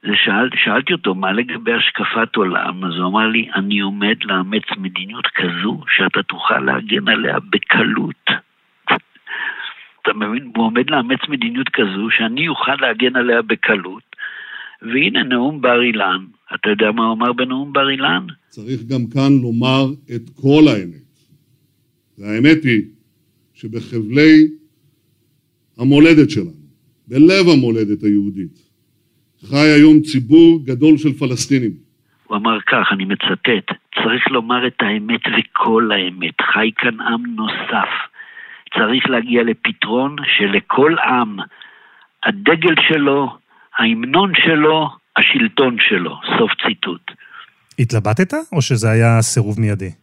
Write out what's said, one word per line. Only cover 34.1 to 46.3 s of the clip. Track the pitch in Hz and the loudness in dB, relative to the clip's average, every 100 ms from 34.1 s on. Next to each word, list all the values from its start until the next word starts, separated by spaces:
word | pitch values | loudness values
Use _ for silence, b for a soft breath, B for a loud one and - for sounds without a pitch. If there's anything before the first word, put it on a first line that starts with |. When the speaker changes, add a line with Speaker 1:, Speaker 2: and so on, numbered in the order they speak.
| 123 - | -2 -2
Speaker 1:
לומר | 131 113 123 123 | -2 -2 -4 -4
את | - | -4
האמת | 107 107 107 113 - 117 | -4 -2 -4 -4 -2 -4
וכל | - - 117 113 113 | -4 -4 0 2 2
האמת. | 101 92 92 87 - | -2 -4 -8 -8 -4
חי | - 110 110 110 | -2 0 -2 -2
כאן | 123 113 | -6 -4
עם | 123 117 120 113 | -4 -4 -6 -6
נוסף. | 104 - - - - - - B B B B B B | -8 -8 -4 -4 -4 -6 -10 B B B B B B
צריך | - 110 127 - | -2 0 0 0
להגיע | 123 120 120 | -2 0 0
לפתרון | 117 113 - - 104 120 135 147 143 - | 0 -2 -4 -4 -4 -2 -2 -4 -2 0
שלכל | 202 98 - - 147 165 | 0 -2 -2 2 2 2
עם, | - 123 113 98 - b b b b b b _ | 0 0 -2 -6 -12 b b b b b b _
הדגל | - 101 107 165 175 156 - | -6 -2 0 2 2 2 2
שלו, | 160 143 139 135 - _ _ _ - | 2 2 0 -2 -8 _ _ _ -2
ההמנון | 117 113 123 156 196 175 | -2 -2 0 0 2 2
שלו, | 165 156 151 156 151 - _ - | 2 4 2 2 -2 -8 _ 0
השלטון | - - - - 131 113 - | 0 0 0 2 0 2 0
שלו." | 98 82 73 - | 0 -4 -8 -6